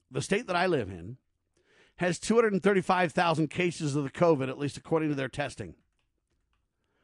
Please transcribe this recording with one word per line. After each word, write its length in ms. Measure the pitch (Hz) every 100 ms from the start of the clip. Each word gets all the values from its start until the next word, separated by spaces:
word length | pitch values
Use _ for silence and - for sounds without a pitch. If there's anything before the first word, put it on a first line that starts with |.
| _
the 120 | 131
state 260 | - 202 247
that 80 | 175
I 100 | 185
live 220 | 156 95
in, 300 | 90 87 127 _ _ _ _ _ _ _ -
has 220 | 180 165
two 160 | - 226
hundred 280 | 226 190
thirty-five 480 | 196 196 - 185 175
thousand 380 | - 170 156 151
cases 480 | - 180 - 151 139
of 80 | 135
the 40 |
covid, 380 | - 165 151 131
at 100 | 127
least 200 | 143 -
according 320 | - 160 156
to 60 | 143
their 120 | 131
testing. 480 | - 139 - 92 - _ _ _ _ _ _ _ _ _ _ _ _